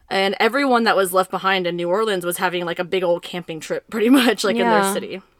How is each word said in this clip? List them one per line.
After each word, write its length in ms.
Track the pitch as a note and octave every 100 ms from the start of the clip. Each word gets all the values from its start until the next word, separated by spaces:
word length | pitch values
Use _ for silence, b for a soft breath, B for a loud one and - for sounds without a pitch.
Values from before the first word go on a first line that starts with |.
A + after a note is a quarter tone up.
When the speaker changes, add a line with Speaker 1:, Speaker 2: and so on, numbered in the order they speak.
| -
Speaker 1:
And 260 | G3 G3 -
everyone 460 | A3+ C4 C#4+ A#3+ A3+
that 100 | F3+
was 160 | F#3+
left 180 | F#3 F#3
behind 380 | F#3 F#3+ F#3+ F3
in 80 | F3
New 140 | F3
Orleans 340 | F#3+ A3 F#3+
was 140 | F3 F3
having, 260 | F#3 F3 F3
like, 140 | E3+
a 60 | F3
big 180 | F#3+
old 180 | F3 E3+
camping 380 | - F3+ E3 D#3+
trip, 300 | - E3 -
pretty 180 | A3 G#3+
<laughs> 0 |
much, 360 | C4+ A#3+ G#3 G#3
like, 100 | A3+
in 60 | A#3
their 140 | G#3+
Speaker 2:
Yeah. 140 | G3
Speaker 1:
city. 280 | F#3+ - F#3 - _